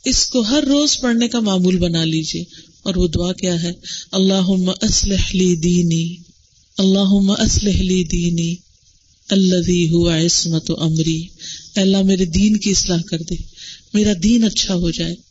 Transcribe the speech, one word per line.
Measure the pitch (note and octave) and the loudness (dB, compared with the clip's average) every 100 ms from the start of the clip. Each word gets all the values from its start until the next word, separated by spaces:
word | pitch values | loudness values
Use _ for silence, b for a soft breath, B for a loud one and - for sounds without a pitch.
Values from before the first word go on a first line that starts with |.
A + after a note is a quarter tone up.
| - | -2
اس | B3+ - | -2 0
کو | B3+ | 0
ہر | G#3+ C#4+ | 0 0
روز | C#4+ C#4+ D4 - | 2 2 2 -2
پڑھنے | B3 A#3 A#3+ | 0 0 0
کا | A#3+ | 0
معمول | G#3+ F#3+ F3+ F#3 | 0 2 2 2
بنا | F3 E3 D#3+ | 0 0 0
لیجیے، | D#3+ D#3 E3 F3 B B _ | -2 -4 -8 -10 B B _
اور | G#3+ F#3 | -6 -2
وہ | F#3 | 0
دعا | D#3 F3 | 0 -4
کیا | F3+ F#3 E3+ | -4 -4 -2
ہے؟ | E3+ F3+ B B B | -4 -8 B B B
اللہم | F#3+ F#3+ F#3+ F#3 F#3+ F#3 | 0 2 2 2 0 0
اصلح | - A3 - G#3 F#3+ - | -2 -2 0 0 0 0
لی | F#3 F#3 F3 | 0 2 2
دینی، | E3+ F3 F3 E3 E3+ F3 - _ _ _ _ - | 2 2 2 0 -2 -8 -18 _ _ _ _ -2
اللہم | F#3+ G3 G3 G3+ G3 | 2 2 4 2 2
اصلح | G#3 A3 - G#3 F3+ | 2 2 2 0 0
لی | F#3 F#3 | 2 0
دینی | E3+ F3 E3+ E3+ E3+ F3 _ _ _ _ _ _ - | 0 -2 0 -2 -2 -6 _ _ _ _ _ _ -2
الذی | G3 F#3+ F3+ E3+ F3+ E3 | 2 4 2 2 2 2
هو | E3+ E3+ | 2 2
عصمت | E3 E3+ - - D#3+ - - | 2 0 0 0 -2 -2 -4
امری، | D#3+ D#3+ D#3+ D#3+ E3+ - B B B - | -2 0 0 -2 -6 -16 B B B 0
اے | |
اللہ | F#3+ G3 | 2 2
میرے | F#3+ F#3+ F#3 | 2 2 0
دین | E3+ G#3 G#3+ | 2 2 2
کی | G3+ | 0
اصلاح | F#3+ - F3 | 0 0 -2
کر | E3+ E3 | -2 -8
دے، | E3 F3 - B B B B | -6 -8 -8 B B B B
میرا | G#3 G#3 F#3+ | 0 0 2
دین | F#3+ A#3+ | 2 4
اچھا | A3 - - F3+ | 2 0 -2 -2
ہو | F3 | -2
جائے | D#3 E3+ F3 _ | -2 -6 -8 _